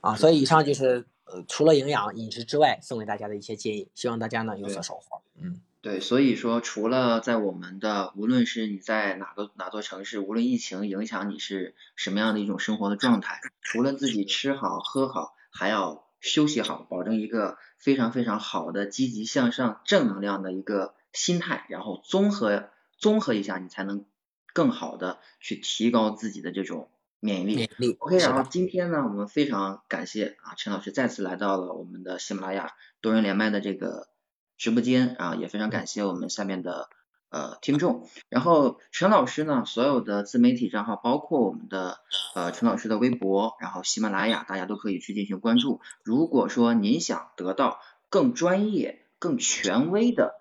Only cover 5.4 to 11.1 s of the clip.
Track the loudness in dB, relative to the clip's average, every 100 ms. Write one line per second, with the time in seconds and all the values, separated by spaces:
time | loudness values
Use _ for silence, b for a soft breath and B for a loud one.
5.4 | -12 -12 _ _ -6 -4 2 4 4 2
6.4 | 0 -2 -2 -4 0 2 4 2 2 0
7.4 | 0 -4 -12 -6 -2 -2 -4 -4 2 4
8.4 | 2 0 -4 -6 0 0 0 -2 -8 -8
9.4 | -10 -8 -8 -8 -10 -12 -8 -6 -2 0
10.4 | 2 0 -2 -6 -4 -4 -4